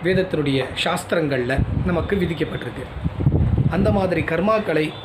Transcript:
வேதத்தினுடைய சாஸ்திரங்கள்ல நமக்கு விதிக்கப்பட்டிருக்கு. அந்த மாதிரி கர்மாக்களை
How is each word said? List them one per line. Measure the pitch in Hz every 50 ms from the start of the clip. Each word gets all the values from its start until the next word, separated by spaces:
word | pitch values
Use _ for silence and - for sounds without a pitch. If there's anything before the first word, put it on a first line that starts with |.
| -
வேதத்தினுடைய | 170 190 185 180 180 - 156 147 139 135 135 113 - - - -
சாஸ்திரங்கள்ல | 165 170 175 - - - - 160 143 139 127 123 120 135 139 - - - - -
நமக்கு | 185 175 165 151 - 202
விதிக்கப்பட்டிருக்கு. | 196 180 160 165 151 160 - - 160 - 120 - - - - - - - - - - - - - - - - - - - -
அந்த | 156 175 196 214
மாதிரி | 208 202 190 180 170 160
கர்மாக்களை | 165 - 165 165 175 214 220 220 208 190 165 156 156 156 - - -